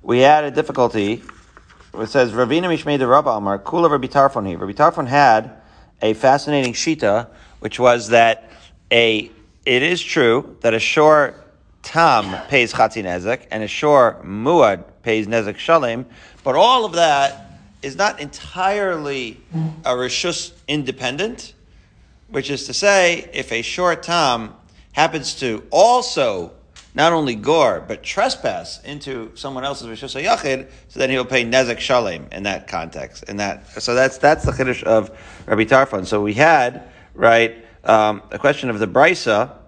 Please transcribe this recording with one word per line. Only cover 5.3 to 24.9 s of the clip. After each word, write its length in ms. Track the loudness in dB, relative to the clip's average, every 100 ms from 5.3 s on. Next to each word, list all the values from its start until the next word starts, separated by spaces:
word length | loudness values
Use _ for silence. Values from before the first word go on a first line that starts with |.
| 4 0 -18 _ _ _ _
a 120 | -4
fascinating 580 | 0 2 2 0 -2 -2
shita, 560 | -4 -4 -2 0 -2 -4 -18 -20 _
which 180 | -12 0
was 300 | 2 2 4
that 420 | 4 4 2 -8 -20 -20 _ _
a, 400 | 2 4 0 -6 -18 _ _
it 180 | -2 0
is 180 | 0 -2
true 540 | -4 0 2 2 -2 -4
that 120 | -2
a 60 | 0
shor 560 | 0 4 4 4 2 -6 -20 _ _ _
tam 420 | -6 2 4 4 0 -10 -2
pays 240 | 0 0
chatzin 320 | 2 0 0
nezek 420 | -6 -6 -4 -6 -8
and 100 | -8
a 60 | -8
shor 520 | -2 2 4 4 0
muad 600 | -12 -6 0 4 4 2 -8 _
pays 260 | -4 -4 0
nezek 260 | -2 -4
shalim, 520 | -8 0 2 2 -6 -10 -20 -20 -8
but 140 | -2 2
all 280 | 4 2
of 100 | 0
that 560 | 0 2 2 0 -4 -20 -20 -20 _
is 140 | -14 -4
not 240 | -4 -4
entirely 1200 | -14 -16 -16 -4 -2 -2 -4 -4 -6 -8 -10 -14 _ -6 -6 -6
a 60 | -4
reshus 640 | -2 -2 -4 -4 -6 -12 _ -6
independent, 840 | -6 -6 -8 -8 -6 -8 -8 -20 _ _ _ _ _ _ _ _
which 200 | -8 -6
is 180 | -8 -8
to 40 |
say, 560 | -2 2 4 4 0 -6
if 180 | -10 -6
a 100 | -6
shor 360 | -6 -2 -2 -2
tam 580 | -2 0 2 0 -6 -16 _ _ _